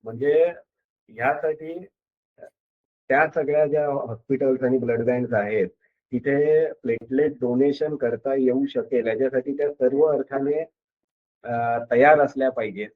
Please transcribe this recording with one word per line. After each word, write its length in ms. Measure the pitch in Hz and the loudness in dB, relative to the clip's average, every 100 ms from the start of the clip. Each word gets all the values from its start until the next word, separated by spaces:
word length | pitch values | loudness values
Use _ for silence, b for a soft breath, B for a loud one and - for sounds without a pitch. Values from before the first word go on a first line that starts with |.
म्हणजे 500 | 113 117 143 156 170 170 _ _ _ _ _ | -14 -2 2 4 2 -2 _ _ _ _ _
ह्यासाठी 760 | 110 127 - 160 156 160 170 190 _ _ _ _ _ - _ _ _ _ _ - | -4 -2 0 -4 -4 -10 -14 -16 _ _ _ _ _ -20 _ _ _ _ _ -2
त्या 180 | 135 156 | 0 2
सगळ्या 320 | 165 143 147 151 | 0 -2 0 2
ज्या 200 | 151 147 | 0 -2
हॉस्पिटल्स 760 | 139 117 110 - 135 135 131 | -4 -6 -12 -6 -2 0 0
आणि 140 | 127 127 | 0 0
ब्लड 280 | 120 117 | 0 0
बँक्स 280 | 117 123 120 | 0 -2 -2
आहेत 340 | 113 104 107 90 _ _ _ _ | -2 -2 -2 -2 _ _ _ _
तिथे 600 | 123 139 139 151 156 160 | -6 -2 0 2 2 0
प्लेटलेट 580 | - 123 117 117 131 147 | -4 -6 -6 -2 0 0
डोनेशन 640 | - 123 123 143 143 151 | -2 -2 2 2 0 -4
करता 400 | 147 120 139 139 | -2 -4 -4 -2
येऊ 300 | 135 127 127 | 0 2 0
शकेल 420 | 139 127 110 123 113 | -2 -4 -2 -2 0
याच्यासाठी 500 | 110 131 127 135 143 | 0 0 0 -4 -4
त्या 160 | 147 | -4
सर्व 280 | 147 127 139 | 0 0 2
अर्थाने, 600 | 156 139 135 139 139 151 165 _ _ _ _ _ _ _ | 2 2 -2 -4 -2 -2 -6 _ _ _ _ _ _ _
अ, 360 | 120 117 117 120 - | -8 -4 -2 -2 0
तयार 280 | 120 139 151 | 4 6 6
असल्या 320 | 139 135 131 | 4 0 -2
पाहिजेत. 380 | 117 110 95 107 | -2 -6 -8 -12